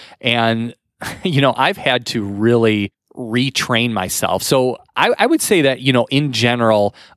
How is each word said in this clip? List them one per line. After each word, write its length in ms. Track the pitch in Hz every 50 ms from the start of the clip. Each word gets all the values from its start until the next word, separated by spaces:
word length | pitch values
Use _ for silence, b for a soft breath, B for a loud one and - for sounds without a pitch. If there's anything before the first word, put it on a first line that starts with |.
| B B B B
And, 560 | - 123 117 117 113 113 113 113 117 120 - _ _ _ _ -
<laughs> 240 | - - - - -
you 160 | 190 156 139
know, 140 | 139 131 -
I've 220 | 123 131 165 196
had 280 | - - 139 123 123 120
to 160 | - - 117 101
really 640 | 101 101 101 107 117 120 117 113 110 107 104 101 95 _ _ _ _ -
retrain 760 | - 127 110 110 123 131 139 - - - - 123 113 120 120
myself. 520 | 113 101 92 90 - - - 87 90 95 -
So 340 | - 147 131 127 127 117 - - _ -
I, 160 | - 151 226 -
I 80 | - 208
would 160 | 254 330 311
say 220 | - - 214 175 143
that, 180 | 135 131 120
you 100 | 127 135
know, 140 | 127 123 117 -
in 200 | 135 139 151 143 123
general, 600 | 107 117 120 120 120 117 113 110 104 101 101 B B B B B